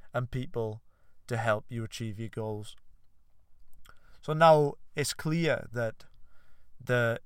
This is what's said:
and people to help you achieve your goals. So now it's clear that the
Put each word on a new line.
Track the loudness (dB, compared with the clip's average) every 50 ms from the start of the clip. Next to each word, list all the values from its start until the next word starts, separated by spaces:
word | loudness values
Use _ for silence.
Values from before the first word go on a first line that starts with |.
| -12 -6 -4
and | -4 -4 -2
people | -4 -6 -6 -4 -4 -4 -4 -4 -6 -10 -14 -20 -20 _ -20 -20 -20 -16 -8
to | -6 -4
help | 0 2 2 0 0 -2 -6
you | -8 -8
achieve | -8 -8 -8 -8 -8 -8 -6 -8
your | -10 -8
goals. | -8 -6 -6 -6 -6 -8 -10 -12 -14 -16 -18 -20 -20 -20 -20 -20 -20 -20 -20 _ -20 -20 -20 -20 -20 -18 -16 -14 -14 -14 -14 -16 -16 -18 -20 -20 -20 -10
So | -6 -4
now | 6 8 10 10 10 10 8 4 0 -4 -12 -6 -4
it's | -2 -2 -2
clear | -4 -4 -2 0 0 2 2 2 2 0 -2 -6
that | -4 -4 -4 -4 -4 -8 -14 -18 -18 -18 -16 -16 -16 -16 -16 -16 -16 -16 -16 -16 -16 -10
the | -2 0 2 4 4 2 0 -2 -4